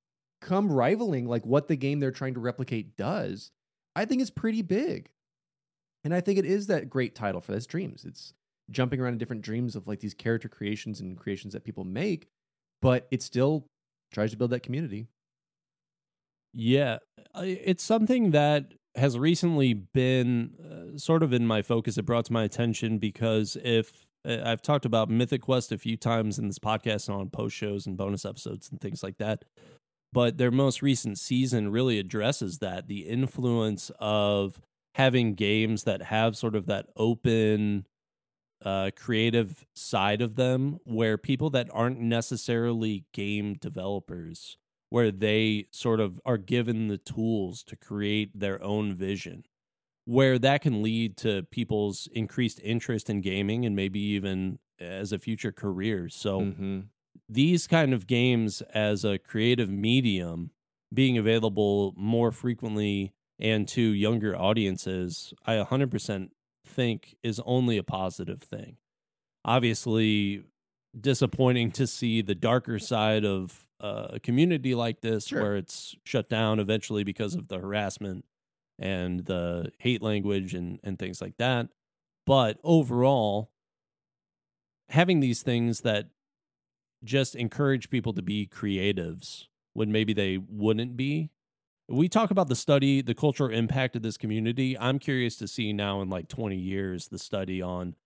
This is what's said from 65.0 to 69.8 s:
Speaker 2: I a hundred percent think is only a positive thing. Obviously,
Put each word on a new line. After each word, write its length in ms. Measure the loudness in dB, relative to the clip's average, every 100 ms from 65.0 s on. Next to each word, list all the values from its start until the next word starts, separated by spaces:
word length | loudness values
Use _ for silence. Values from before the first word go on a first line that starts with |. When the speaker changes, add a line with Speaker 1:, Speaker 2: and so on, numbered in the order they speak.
| -4 -8 -12 -10 -2
Speaker 2:
I 80 |
a 100 | 0
hundred 260 | 0 0 0
percent 440 | -2 -4 -6 -8 _ _ _ -10
think 500 | -2 0 -2 -6 _
is 160 | -6 -4 0
only 320 | 2 4 2
a 60 |
positive 580 | 0 -4 -4 -6 -8 -10
thing. 340 | -12 -14 -14 -18 _ _ _ _ _ _ 0
Obviously, 960 | 2 2 0